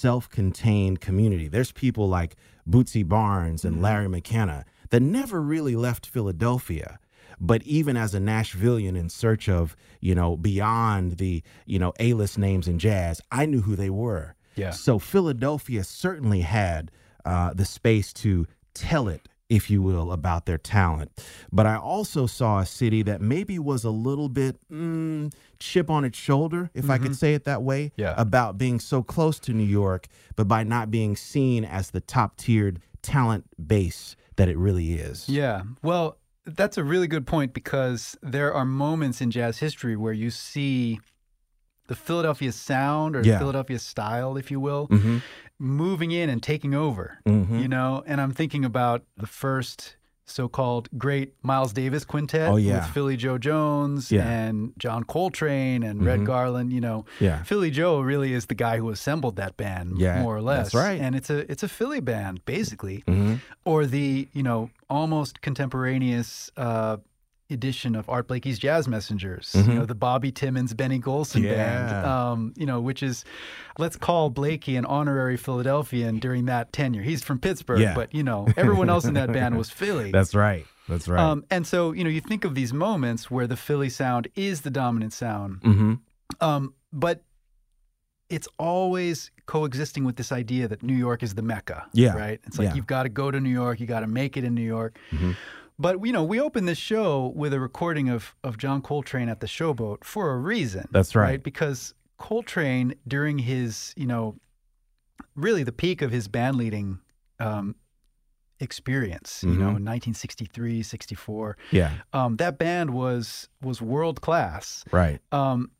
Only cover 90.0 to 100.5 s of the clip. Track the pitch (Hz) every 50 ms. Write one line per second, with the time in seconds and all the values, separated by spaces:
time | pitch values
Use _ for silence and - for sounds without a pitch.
90 | 135 127 120 - 117 - 135 123 120 110 127 127 123 110 107 - - 123 131 127
91 | 123 123 120 113 127 110 98 110 110 113 113 101 - - 90 87 - - - 113
92 | 123 120 90 - 107 107 110 - _ - - - 110 95 80 135 107 - 135 131
93 | 127 110 104 143 139 139 135 139 135 131 123 123 123 123 117 101 120 113 117 113
94 | 110 110 110 127 139 135 - 143 127 123 120 117 117 113 113 113 113 110 - -
95 | - - 78 76 85 90 90 - - - - - - - _ - 143 175 190 185
96 | 208 233 247 196 156 160 208 233 285 302 - 247 185 175 165 - - - 214 220
97 | 214 185 143 135 127 127 - 160 147 147 139 135 131 120 - - 170 170 165 147
98 | 135 127 120 113 - - _ _ - 131 113 107 - 135 139 139 135 - 147 147
99 | 135 - - 127 120 117 110 - - 107 - - 160 165 143 117 113 104 104 -
100 | - - - 214 196 156 131 123 131 180